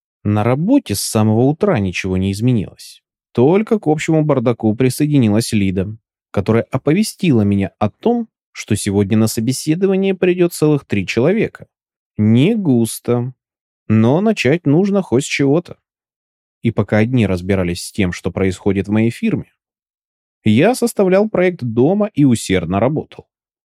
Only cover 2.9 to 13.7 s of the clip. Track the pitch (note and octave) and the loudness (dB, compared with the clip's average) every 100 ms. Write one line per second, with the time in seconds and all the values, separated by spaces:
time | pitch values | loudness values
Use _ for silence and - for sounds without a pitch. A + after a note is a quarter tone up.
2.9 | - _ _ _ - C3 F#3+ A3 G#3+ - | -20 _ _ _ 0 2 2 0 -2 0
3.9 | D#3 - D#3+ D3+ C3+ B2 A#2 A2 G#2+ C3 | -2 0 0 2 0 0 0 -2 0 -2
4.9 | - D3+ D3 A2+ G#2 A2+ A2 G2 F#2+ F#2+ | 0 0 2 2 2 0 0 0 -2 -6
5.9 | A2 _ _ _ - F#2+ A2 - - - | -10 _ _ _ -6 0 0 0 -4 0
6.9 | E3+ G#3+ - F3+ A#2 G2+ G2+ G2 - G#2+ | 0 -2 -2 0 2 2 0 -2 -4 -6
7.9 | - A3+ A#3+ A3+ _ _ - - G#2 - | -2 -2 -2 -4 _ _ -20 -4 -4 0
8.9 | G2 G2 G#2+ A2 - A2+ C3 - E3 G3 | 0 2 2 0 -2 -4 -4 -4 -2 0
9.9 | F#3+ G3 F#3+ F#3 F3+ F3 - D3+ D3 - | 0 0 0 0 0 -2 0 0 0 -2
10.9 | G#2 F2 - C3+ A3 D#3 - - _ _ | -4 -2 0 0 0 -4 -8 -20 _ _
11.9 | _ _ - G#2+ A#2 D#3+ A#3 F3+ A#2+ A2+ | _ _ -2 2 4 4 0 0 0 0
12.9 | - - A#2+ B2 - _ _ _ | -4 -4 -4 -4 -12 _ _ _